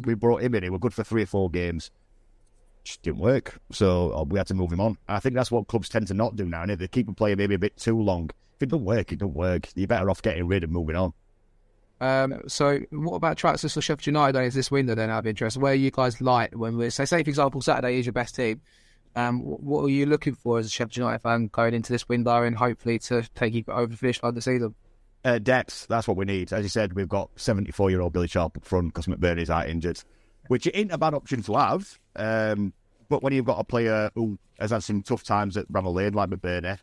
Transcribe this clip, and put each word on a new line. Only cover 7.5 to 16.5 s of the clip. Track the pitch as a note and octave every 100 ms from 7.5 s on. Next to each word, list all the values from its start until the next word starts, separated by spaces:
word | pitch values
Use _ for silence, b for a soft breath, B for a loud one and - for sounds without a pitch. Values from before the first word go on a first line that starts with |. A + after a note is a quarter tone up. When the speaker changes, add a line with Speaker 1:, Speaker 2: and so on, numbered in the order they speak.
Speaker 1:
a | G2
bit | G2+ -
too | A#2 A2+
long. | G#2 F2 D#2 - _ _
If |
it | C#3
don't | D#3
work, | F#2+ A2+ F2+
it | D2+
don't | G2+
work. | C#2+ F2+ F2+ -
You're | - G2
better | E2+ G2
off | F#2+
getting | F2 D#2+ F2
rid | G2
and | D#2+
moving | F2 D#2 E2
on. | F#2 - _ _ _ _ _ _ _ -
Speaker 2:
Um, | C3 C3+ C3+ - -
so | - C#3+ C#3+ -
what | D3+ D#3+
about | F3+ E3 D#3
transfers | E3 D3+ D3+
for | D3+
Sheffield | - D3+ -
United | D3+ C#3
then, | C3
is | B2+
this | C3+ B2+
window | C#3 B2+
then, | A2 A2
out | A2
of | A2+
interest? | G#2 A2+ B2
Where | C#3
are | C3+
you | C3+
guys | - B2+ A2+
light | B2+ B2 A2